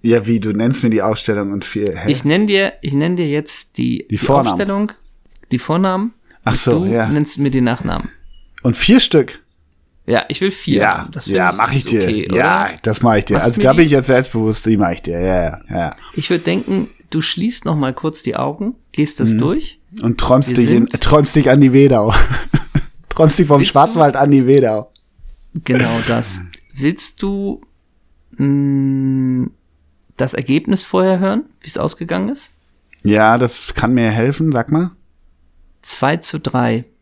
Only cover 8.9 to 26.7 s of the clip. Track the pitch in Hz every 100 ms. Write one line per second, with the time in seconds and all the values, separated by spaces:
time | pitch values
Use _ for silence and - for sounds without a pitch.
8.9 | 240 - 160 123 - _ _ _ _ _
9.9 | _ - 113 - - 190 190 - 120 104
10.9 | 87 - 127 - 95 90 90 113 139 147
11.9 | 110 92 107 90 92 98 87 87 - -
12.9 | 110 117 110 - 104 120 120 131 160 160
13.9 | 139 127 127 131 113 110 107 110 107 92
14.9 | 87 - 85 92 92 82 78 - 92 82
15.9 | - - - 151 175 170 185 - 190 -
16.9 | _ _ 160 156 - 208 240 - 156 131
17.9 | 127 160 156 - - 135 147 208 - _
18.9 | - 156 - 113 110 139 240 - - _
19.9 | - 117 113 - 127 131 123 120 120 -
20.9 | - - 147 143 156 135 135 139 131 139
21.9 | 123 107 101 - 127 - - - - -
22.9 | - - - 156 - 156 143 139 139 160
23.9 | 220 147 135 143 139 123 139 123 107 107
24.9 | _ _ _ - - - - - 127 120
25.9 | 117 113 117 110 92 90 - _